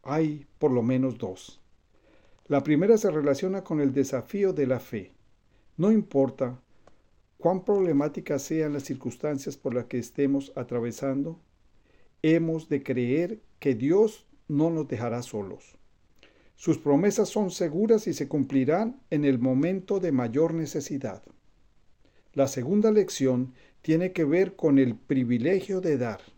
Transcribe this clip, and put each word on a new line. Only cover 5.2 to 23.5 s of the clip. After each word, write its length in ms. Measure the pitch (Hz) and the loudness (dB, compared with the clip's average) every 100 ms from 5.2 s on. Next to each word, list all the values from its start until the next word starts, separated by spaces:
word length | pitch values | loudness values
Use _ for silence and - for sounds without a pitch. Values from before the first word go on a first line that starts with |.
| _ _ _ _ _ - | _ _ _ _ _ -2
No 160 | 190 | 2
importa 720 | 220 - 139 135 - 123 127 _ _ - - _ _ _ _ | 2 2 0 0 -2 -6 -6 _ _ -20 -20 _ _ _ _
cuán 260 | 165 185 185 | 0 0 0
problemáticas 800 | 202 180 139 147 160 - 143 | 2 2 2 0 -6 -6 -6
sean 300 | - 160 151 | -2 -2 -2
las 100 | 143 | -4
circunstancias 720 | 139 135 127 - 151 139 143 - | -8 -8 -8 -6 -6 -6 -8 -8
por 160 | - | -6
las 120 | 123 113 | -6 -4
que 120 | 123 | -8
estemos 560 | 117 - 139 139 139 - | -6 -2 0 0 -4 -12
atravesando, 840 | 117 123 117 110 139 135 151 160 _ _ _ _ _ _ - _ | -6 -6 -6 -6 -4 -4 -6 -10 _ _ _ _ _ _ -20 _
hemos 480 | 156 165 165 160 - | 2 2 2 -4 -4
de 140 | 143 | -6
creer 580 | 139 127 120 143 175 220 - _ | -2 -2 0 0 -2 -6 -16 _
que 160 | 143 | -2
Dios 520 | 120 135 185 220 - _ - - | 0 2 4 2 0 _ -20 -4
no 200 | 143 165 | 0 0
nos 180 | 160 143 | 0 -4
dejará 360 | 120 120 123 | -4 -4 -6
solos. 540 | 123 110 98 - - - _ _ _ _ - _ _ _ | -6 -8 -8 -12 -20 -20 _ _ _ _ -20 _ _ _
Sus 220 | - 147 | -2 0
promesas 500 | 143 143 202 202 196 | 2 4 4 2 -2
son 240 | - 196 | 0 -4
seguras 560 | - 175 160 220 220 214 | -2 -4 0 2 2 2
y 60 | |
se 160 | - 139 | -6 -4
cumplirán 720 | 151 135 139 131 170 226 - _ | -2 0 0 2 0 -2 -6 _
en 160 | 151 143 | 0 2
el 140 | 131 | 2
momento 600 | 131 131 160 190 185 190 | 2 2 0 -2 -2 -2
de 140 | 180 | 0
mayor 400 | 131 120 123 160 | 0 0 0 0
necesidad. 680 | 165 151 156 139 143 110 92 - - _ _ _ _ _ _ _ _ _ | 0 -6 -6 -6 -8 -8 -10 -18 -20 _ _ _ _ _ _ _ _ _
La 160 | 139 135 | -2 0
segunda 420 | 135 123 202 220 | 0 0 2 4
lección 640 | 214 185 - 131 123 127 | 4 2 0 0 2 -2